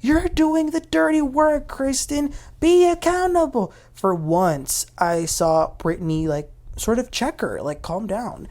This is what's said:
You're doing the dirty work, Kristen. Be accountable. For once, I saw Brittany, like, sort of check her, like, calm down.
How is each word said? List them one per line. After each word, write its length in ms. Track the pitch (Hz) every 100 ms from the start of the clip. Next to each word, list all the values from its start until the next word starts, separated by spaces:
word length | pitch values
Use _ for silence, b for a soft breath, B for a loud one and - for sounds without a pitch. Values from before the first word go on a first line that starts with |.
You're 280 | 233 311 339
doing 420 | - 311 311 311
the 100 | 320
dirty 420 | 320 320 320 311
work, 460 | 285 262 311 294 294
Kristen. 640 | - 269 269 - 294 294 285 B B
Be 280 | 320 359 349
accountable. 840 | 339 330 359 370 349 320 262 190 b b
For 220 | - 196
once, 720 | 180 156 170 185 147 135 - - -
I 260 | 175 170
saw 500 | 165 - 165 160 156 -
Brittany, 480 | 165 175 170 156 160
like, 220 | 147 151 - - -
sort 220 | - 233
of 120 | 254
check 300 | - 254 320
her, 200 | - 101
like, 200 | 139 147
calm 240 | - 170 214
down. 420 | 196 240 - -